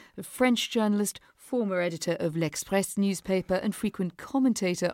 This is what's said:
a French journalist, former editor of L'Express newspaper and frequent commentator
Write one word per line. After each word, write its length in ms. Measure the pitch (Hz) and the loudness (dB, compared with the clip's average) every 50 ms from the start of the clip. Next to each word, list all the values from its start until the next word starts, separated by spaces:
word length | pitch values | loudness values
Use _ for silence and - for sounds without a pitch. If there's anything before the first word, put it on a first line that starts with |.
| - - - | -20 -20 -16
a 60 | - | -16
French 480 | 185 - - - 254 254 240 226 - - | -16 -10 0 2 4 4 4 2 0 -2
journalist, 500 | - 233 214 208 208 202 208 - - - _ _ _ | 0 0 2 2 2 2 0 -2 -4 -10 _ _ _
former 460 | _ - - 262 247 220 196 190 180 | _ -10 -4 -2 0 0 0 0 0
editor 340 | 175 175 165 156 - 180 165 - | 0 0 -2 -2 -2 -2 -2 0
of 160 | 170 165 151 | 0 -2 0
L'Express 600 | 165 170 151 - - - - 202 196 190 - - | 0 -2 -2 -2 -6 -4 0 2 2 2 0 0
newspaper 600 | 202 196 196 185 - - - 190 185 180 - 185 | 0 0 0 0 -2 -2 0 0 0 2 0 -2
and 180 | 185 - 214 - | 0 0 -2 -4
frequent 440 | - - 202 - - 185 170 - | -2 -2 -4 -2 -2 -4 -4 -4
commentator 720 | - - - - 269 262 254 214 - 196 180 180 - 175 175 | -10 -12 -4 0 2 4 4 2 2 0 0 0 0 -2 -2